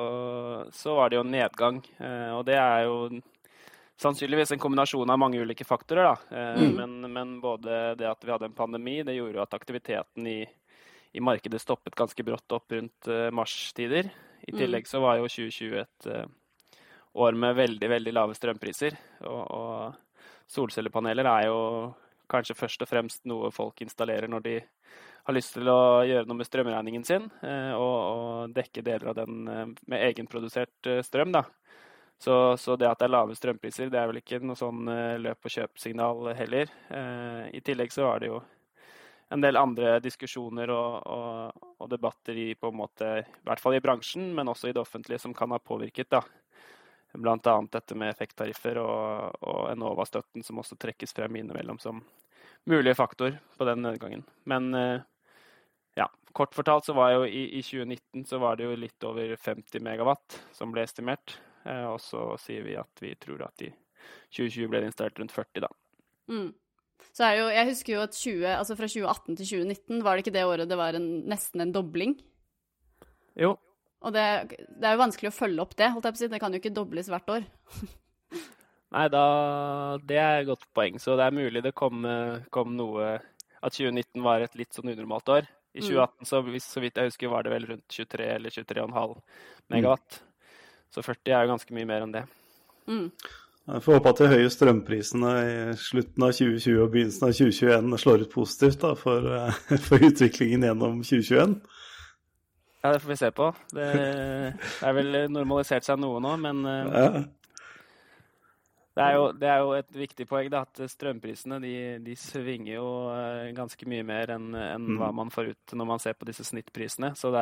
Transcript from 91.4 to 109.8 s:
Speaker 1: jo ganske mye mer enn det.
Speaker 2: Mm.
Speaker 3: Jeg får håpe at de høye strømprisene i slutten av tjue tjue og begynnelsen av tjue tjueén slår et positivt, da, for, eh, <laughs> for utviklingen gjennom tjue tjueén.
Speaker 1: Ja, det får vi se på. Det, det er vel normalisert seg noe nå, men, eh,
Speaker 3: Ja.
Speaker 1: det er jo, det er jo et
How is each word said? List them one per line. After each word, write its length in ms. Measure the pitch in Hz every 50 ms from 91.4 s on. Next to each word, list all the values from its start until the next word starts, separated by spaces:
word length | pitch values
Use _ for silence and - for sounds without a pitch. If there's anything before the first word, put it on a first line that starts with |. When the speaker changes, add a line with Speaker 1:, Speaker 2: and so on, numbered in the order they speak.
| 120
Speaker 1:
jo 80 | 120 123
ganske 180 | 120 - - 120
mye 140 | 113 113 113
mer 140 | 107 107 110
enn 80 | 110
det. 140 | 107 110 127 - _ _ _ _ _ _ _ _ _ _ _ -
Speaker 2:
Mm. 180 | 220 220 180 170 - - - - - - - _ _ _ _ -
Speaker 3:
Jeg 160 | - 120 -
får 80 | 151 151 139
håpe 100 | 143 135
at 80 | 120 -
de 100 | 147 143
høye 220 | 139 120 120 123
strømprisene 800 | 123 - 143 131 117 110 104 - 113 107 101 - - 120 120 120 123 123 120
i 300 | 120 117 117 113 113 113 110
slutten 480 | - - - 127 120 - - - 127
av 80 | 127 123
tjue 240 | - 135 120 113 117
tjue 220 | 113 127 117 110 113
og 80 | 110
begynnelsen 360 | 113 120 117 110 98 - 139 127
av 80 | 117 -
tjue 160 | 139 120 98
tjueén 400 | - 123 123 120 113 113 123 123 110
slår 240 | - 139 117 107 110
et 80 | 107 -
positivt, 480 | 127 117 - - - 139 139 139 139
da, 140 | - 160 151
for, 340 | - - 135 123 120 127 127
eh, 220 | 123 123 120 120 107 - - - 143 139
<laughs> 100 | - -
for 140 | 143 127
utviklingen 640 | 151 156 143 - 127 117 - - 139 113 120 123 127
gjennom 340 | 117 110 110 117 117 117 120 117
tjue 160 | - 143 120
tjueén. 340 | 110 - 123 127 156 196 202 202 - - - - - - - - - - - _ _ _ _ _ _ _ _ _ _ _ _ _ -
Speaker 1:
Ja, 80 | 143
det 80 | 147 143 147
får 80 | 147 143
vi 20 | 139
se 80 | 135 117
på. 200 | - - 147 160 170 - - -
Det, 160 | - 143 147 143 143 143 139 139 139 139 135 135 135 135 139 131 131 -
det 300 | - - - - - 135
er 60 | 135 139
vel 140 | 139 139 139 143 147 147
normalisert 560 | 143 147 139 135 139 143 139 - 139 127 -
seg 140 | - 139 135
noe 180 | 143 135 123 120
nå, 120 | 123 139 156 165
men, 240 | 156 147 143 139 135
eh, 240 | 135 135 135 135 135
Speaker 3:
Ja. 300 | - - 131 - 190 147 143 143 - _ _ _ _ - - - - - - _ _ _ _ _ _ _ _ _ _ _ _ _ _ _ _ _ _ _ _ _ _ -
Speaker 1:
det 60 | 139
er 80 | 143 143
jo, 120 | 143 147 127
det 160 | - - 139 143
er 120 | 143 139
jo 100 | 139 139 135
et 140 | 139